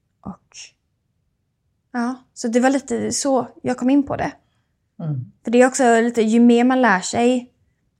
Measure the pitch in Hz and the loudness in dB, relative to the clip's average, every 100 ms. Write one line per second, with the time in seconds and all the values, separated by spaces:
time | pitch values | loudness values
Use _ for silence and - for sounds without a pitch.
0 | _ _ - - _ - - _ _ _ | _ _ -18 -18 _ -20 -20 _ _ _
1 | _ _ _ _ _ _ _ _ _ 247 | _ _ _ _ _ _ _ _ _ -6
2 | 240 254 _ - 240 240 262 277 262 233 | -6 -8 _ -10 -2 0 2 0 -4 -6
3 | 214 240 285 262 247 - 254 247 247 285 | -4 -4 -2 -2 -4 -8 -8 -2 0 0
4 | 277 - 151 - _ _ _ _ _ - | 0 -4 -6 -8 _ _ _ _ _ -12
5 | 160 135 - _ - 240 262 262 247 226 | -8 -8 -10 _ 0 2 4 2 2 2
6 | 233 240 220 233 240 233 247 262 233 185 | 2 0 2 4 4 4 2 2 2 0
7 | - 233 240 247 - _ _ _ _ | -2 -2 0 0 -6 _ _ _ _